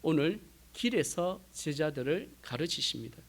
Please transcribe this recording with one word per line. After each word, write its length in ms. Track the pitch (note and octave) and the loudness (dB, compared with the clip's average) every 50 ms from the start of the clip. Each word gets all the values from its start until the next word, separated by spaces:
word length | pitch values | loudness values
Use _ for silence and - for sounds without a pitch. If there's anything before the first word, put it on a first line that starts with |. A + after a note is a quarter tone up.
오늘 380 | - - D#3+ C#3+ C#3+ D#3+ G3 A3 - - - - - - | 4 4 4 6 4 4 2 -2 -6 -16 -20 -20 -20 -20
길에서 720 | - - - A#3+ A#3+ G3+ C#3+ - - - F3 F3+ F#3+ - - - | -12 -2 0 2 4 4 2 2 0 0 0 0 -2 -4 -10 -16
제자들을 800 | - - - D#3 D3 C#3 D#3 D#3 D3 C#3 B2 C3 D#3 F#3+ C4 - - - | -12 -6 -4 -4 0 0 0 0 0 -2 0 0 0 0 0 -6 -14 -18
가르치십니다. 760 | - - - B2 D3+ F3 - - - - - B2 A2+ A#2+ A#2+ - - | -12 -8 -4 -4 -2 -2 -2 -2 -2 -2 -2 -4 -8 -10 -12 -16 -20